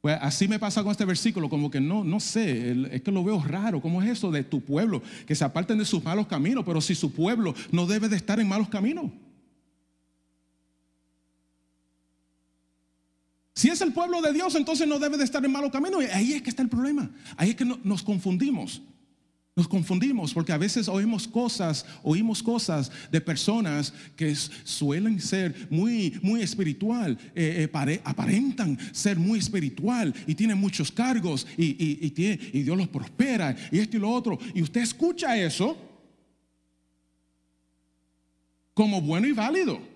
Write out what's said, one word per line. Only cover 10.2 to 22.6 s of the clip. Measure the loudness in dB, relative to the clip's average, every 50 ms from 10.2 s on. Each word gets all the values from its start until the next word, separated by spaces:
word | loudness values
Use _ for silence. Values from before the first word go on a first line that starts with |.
| _ _ _ _ _ _ _ _ _ _ _ _ _ _ _ _ _ _ _ _ _ _ _ _ _ _ _ _ _ _ _ _ _ _ _ _ _ _ _ _ _ _ _ _ _ _ _ _ _ _ _ _ _ _ _ _ _ _ _ _ _ _ _ _ _ _ _
Si | 4 4 4
es | 4 4
el | 0 0
pueblo | 0 0 0 0 0 0
de | 2 2 2
Dios, | 2 0 2 0
entonces | 0 0 0 0 0 0
no | 0 0 0
debe | 0 0 0
de | 0 0
estar | 0 0 0 0
en | 0
malos | 0 0 -2 -2
caminos. | 0 0 0 0 0 0 0
Y |
ahí | 0 2 2 2 2 0
es | 0 -2
que | -4
está | -2 0
el | 0 0
problema. | 2 0 0 0 0 0 -2 -4 -8 -14 -20 -18 -2
Ahí | 0 2 2
es | 2
que | 2 0
no, | -2 -2 -2 -2
nos | -2 -2 0 0
confundimos. | 0 -2 0 2 0 2 2 2 2 0 -2 -2 -6 -10 -12 -14 -20 -20 _ _ _ _ _ _ _ _ _ _ _ _
Nos | 0 0
confundimos | 2 2 0 2 2 0 2 2 2 0 0 -2 -2 -2
porque | -2 0 0
a | 2 2
veces | 2 0 0 0 0
oímos | 0 0 2 2 2 0 -2 -4
cosas, | -2 -2 0 0 0 0 0 0 0 0 -2 -4 -10 -18 -4 0
oímos | 2 2 4 4 2 0 0 0
cosas | 0 0 0